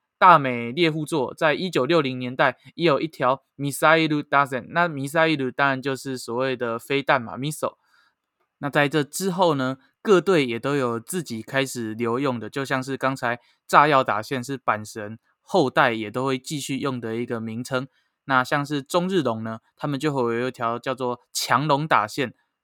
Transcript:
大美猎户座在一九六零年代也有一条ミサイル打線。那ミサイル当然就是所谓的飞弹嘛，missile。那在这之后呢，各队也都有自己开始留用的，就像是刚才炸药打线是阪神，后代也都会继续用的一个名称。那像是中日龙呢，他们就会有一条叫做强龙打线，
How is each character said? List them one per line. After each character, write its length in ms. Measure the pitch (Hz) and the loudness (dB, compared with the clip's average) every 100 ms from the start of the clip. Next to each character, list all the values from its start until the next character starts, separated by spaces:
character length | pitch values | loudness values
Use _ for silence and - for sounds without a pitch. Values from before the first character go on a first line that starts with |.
| _ _ | _ _
大 200 | 190 160 | 8 8
美 320 | 135 123 117 | 6 -2 -4
猎 200 | 139 165 | 0 0
户 160 | 156 151 | 0 -2
座 260 | 160 120 | -2 -4
在 220 | - 160 | 0 0
一 160 | 143 180 | 0 -2
九 160 | 156 127 | 0 2
六 160 | 170 | 2
零 160 | 139 127 | 2 -4
年 180 | 127 131 | -6 0
代 220 | 143 - - | 0 0 -12
也 120 | - 165 | 0 2
有 140 | 139 | 2
一 80 | 160 | -2
条 360 | - 127 135 _ - | -2 0 0 _ -8
ミ 180 | 139 | -6
サ 220 | 127 156 160 | 2 4 6
イ 100 | 160 | 4
ル 160 | 151 | -2
打 220 | - 143 | 2 2
線。 220 | 139 131 90 | 2 -2 -4
那 160 | 165 175 | -2 -2
ミ 220 | 143 139 | -2 -2
サ 160 | 160 160 | 2 2
イ 80 | |
ル 160 | 151 131 | 2 -2
当 160 | 120 139 | 0 0
然 120 | 131 | 0
就 160 | 131 131 | -4 -6
是 220 | 139 127 | -6 -8
所 160 | - | -6
谓 200 | 117 131 | -4 -2
的 240 | 123 120 117 | -2 -4 -6
飞 240 | - 139 | -4 -2
弹 200 | 139 143 | 0 0
嘛， 160 | 110 87 | -2 -8
missile。 380 | 143 156 - - _ _ _ _ _ _ _ _ | -8 -6 -6 -8 _ _ _ _ _ _ _ _
那 100 | 139 | -2
在 200 | 151 143 | 0 2
这 160 | 156 | 0
之 260 | 143 - 190 | -2 -4 -4
后 240 | 175 175 | 2 2
呢， 240 | 147 131 131 _ _ | 2 -2 -4 _ _
各 200 | - 185 | 4 4
队 260 | 175 175 127 | 6 2 2
也 120 | 117 | -2
都 180 | 139 143 | -2 0
有 220 | 123 117 | 0 -2
自 240 | 113 180 | -6 -8
己 200 | 143 113 | -6 -10
开 240 | - 135 135 | -4 -4 -2
始 260 | 127 110 | -4 -8
留 240 | 110 117 120 | -4 -2 0
用 200 | 139 120 | -2 -4
的， 100 | 107 | -8
就 160 | 143 | -8
像 180 | 135 135 | -4 -4
是 140 | 131 131 | -4 -4
刚 180 | 135 | -4
才 260 | 135 120 120 _ _ - | -2 -4 -6 _ _ 4
炸 220 | 175 147 | 6 8
药 140 | 139 | 6
打 200 | 131 104 | 4 0
线 200 | 110 135 | -4 -6
是 160 | 120 135 | -6 -4
阪 260 | - 107 | -2 -2
神， 340 | 107 113 104 113 _ _ | -6 -12 -12 -12 _ _
后 260 | - 196 131 | -2 2 2
代 240 | 160 135 | 4 2
也 180 | 110 107 | 0 -4
都 140 | 117 | -4
会 140 | 135 131 | -2 -4
继 220 | - 151 | -4 -8
续 180 | 131 135 | -6 -4
用 220 | 143 127 | -4 -4
的 160 | 113 113 | -4 -6
一 100 | 120 | -4
个 140 | 120 | -6
名 220 | 113 110 | -6 -8
称。 260 | 127 131 131 _ _ _ | -6 -6 -6 _ _ _
那 200 | - 131 | 0 0
像 200 | 127 151 | 2 -2
是 180 | 143 147 | -2 -6
中 260 | 131 180 180 | -2 0 0
日 140 | 190 | 0
龙 200 | 127 110 | 0 -4
呢， 180 | 113 113 _ _ | -6 -10 _ _
他 120 | 147 | -6
们 100 | 139 | -2
就 140 | 151 | -2
会 100 | 139 117 117 | 0 0 0
有 100 | 127 | -4
一 20 | |
条 280 | 127 117 120 | -4 -4 -4
叫 160 | - | -6
做 260 | 131 127 120 _ | -4 -4 -4 _
强 340 | - - 127 151 | -8 2 2 4
龙 220 | 143 156 | 0 2
打 180 | 127 104 | 0 0
线， 280 | - 123 - _ _ | -2 -4 -6 _ _